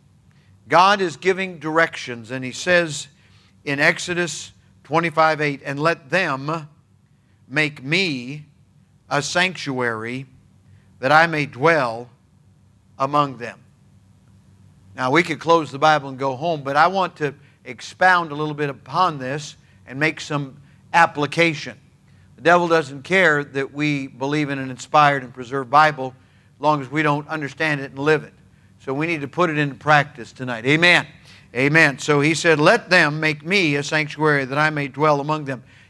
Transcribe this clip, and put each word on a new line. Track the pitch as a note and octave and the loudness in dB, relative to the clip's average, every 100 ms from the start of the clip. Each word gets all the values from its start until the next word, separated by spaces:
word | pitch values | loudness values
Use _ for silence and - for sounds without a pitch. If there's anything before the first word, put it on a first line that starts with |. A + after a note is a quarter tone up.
| _ _ _ _ _ _ - | _ _ _ _ _ _ 2
God | D#3 F#3+ G3+ | 4 6 4
is | F3+ - | 0 -2
giving | F3+ F#3 F#3+ E3 | -2 -2 -4 -8
directions, | D#3 D#3+ D#3+ - - A#2+ G#2+ | -2 2 2 -2 -10 -12 -10
and | C3 | -10
he | C3 | -8
says | A#2+ F3+ F3 E3 D3 - _ _ _ _ _ | -6 0 2 2 -6 -12 _ _ _ _ _
in | C#3+ C#3 | -6 0
Exodus | D#3+ F3 - F3 E3+ - - _ _ _ | 2 0 -4 -4 -4 -6 -14 _ _ _
twenty-five | - D#3 E3+ D#3 D#3+ D3+ | -4 -2 0 2 2 2
eight, | D3 C#3 | -2 -4
"And | C#3+ C#3 | -8 -2
let | E3 D#3+ C3+ | -2 -2 -2
them | F3 E3+ C3+ C#3+ E3 D3+ _ _ _ _ _ _ _ - | -2 -2 -4 -6 -8 -10 _ _ _ _ _ _ _ -6
make | C#3 D3+ D3 | -2 -2 -4
me | C3 E3+ F#3 C3 B2 D3+ - _ _ _ _ _ - | -4 -2 0 -4 -8 -14 -16 _ _ _ _ _ -4
a | C#3+ | -4
sanctuary | D3 F3+ F#3 D#3 D3 B2+ A#2+ A2 A2+ B2+ C3+ _ _ _ _ - _ _ | -2 0 0 -2 -8 -4 -4 -4 -8 -10 -12 _ _ _ _ -20 _ _
that | C3 | 2
I | D3+ E3+ | 4 4
may | D3+ C3+ | 0 -4
dwell | A#2 D#3+ D#3+ B2 A#2 B2 _ _ _ _ _ _ _ _ - | 0 2 2 0 -4 -12 _ _ _ _ _ _ _ _ -6
among | C3+ D3 C#3+ A#2 | 0 0 0 -4
them." | A#2 F#2 _ _ _ _ _ _ _ _ _ _ _ _ - B2+ | -14 -14 _ _ _ _ _ _ _ _ _ _ _ _ -16 -6
Now, | B2+ | 0
we | D#3 | 2
could | E3+ C#3+ | 2 -2
close | D#3 E3 C#3 | 2 2 0
the | C3+ | 0
Bible | D#3 D3+ C#3 | 2 2 -2
and | C3 | -6
go | C#3 B2+ | -6 -4
home, | E3+ D#3 | -4 -4
but | C#3 C#3+ | -2 2
I | F3 | 2
want | F#3+ F3 - | 2 -4 -4
to | D3 C#3+ - _ | -8 -8 -20 _
expound | B2+ A#2 - - F#3 F3+ E3 | -20 -16 -18 2 4 4 0
a | C#3+ | -6
little | D3+ | -6
bit | D3 C#3+ | -4 -6
upon | B2 - D#3+ F#3 C#3+ | -6 -6 -2 0 -2
this | B2+ D3+ D3+ - _ _ - | -6 -8 -10 -18 _ _ -16
and | C3 | -4
make | D#3 D3+ | -4 -4
some | - D3 C3+ - - - _ | -6 -6 -6 -12 -20 -20 _
application. | E3+ E3 D3 C#3+ E3 E3+ D3+ B2+ G#2 _ _ _ _ _ - | 4 4 2 -2 0 0 0 -10 -16 _ _ _ _ _ -2
The | |
devil | D3 F3 F3 | 4 4 4
doesn't | E3 C3 C#3 | 0 0 -10
care | C3 F#3+ E3+ D3 C#3 | -2 2 4 2 -2
that | C3+ C3 | -6 -6
we | C#3+ D3+ C#3+ C3+ | -4 -2 -2 -6
believe | A#2+ C#3 D3+ C#3+ | -8 -4 -2 -4
in | C#3 | -6
an | C3 | -8
inspired | B2+ - D3+ C#3+ C#3 | -12 0 4 4 2
and | B2+ | -6
preserved | B2+ A#2 C#3 B2 | -14 -10 -8 2
Bible | C#3+ D#3 C3 C3 C3 _ _ _ _ | 4 4 2 -8 -12 _ _ _ _
as | |
long | D3 D3 | -2 -2
as | B2 | -2
we | D3+ | -2
don't | D3+ D3 D3 | 0 0 -4
understand | D#3 C#3 C3+ D#3+ C#3+ | -8 -8 -4 -4 -4
it | C3+ | -6
and | C3+ | -2
live | D3 D3+ A2 | 0 0 -2
it. | - _ _ _ _ | -18 _ _ _ _
So | C3+ | -8
we | C3+ E3 | -4 -4
need | D#3+ | -6
to | C#3 | -6
put | - F3 | -2 0
it | D3+ | 0
into | C#3+ A#2 | -4 -4
practice | D3 D3 C#3 - A2 | 2 2 2 -6 -16
tonight. | - B2+ A#2 B2 | -12 -10 -4 0
Amen. | D#3 F3 E3 B2+ - - - - B2 | 4 6 4 2 -10 -20 -20 -8 -2
Amen. | C#3 D#3+ D3+ B2+ | 2 4 4 2
So | - D3 | 0 2
he | D3 | 2
said, | D#3 E3+ D3+ | 2 2 4
"Let | D#3+ A#3 - | 4 2 2
them | F3+ D3+ D3+ | 2 2 0
make | D#3 D3+ D#3 | -4 -4 -2
me | G3+ D#3+ C#3+ | 0 2 0
a | |
sanctuary | C#3+ D#3 D3+ D3 D3+ C#3+ | -2 -2 -2 0 2 2
that | B2+ C#3+ | 0 0
I | D#3 | 0
may | D3+ C#3 | -2 -6
dwell | C3+ D3+ C#3+ | 0 2 2
among | C#3+ D#3 C#3 | 0 -4 -6
them." | B2+ - - | -10 -12 -20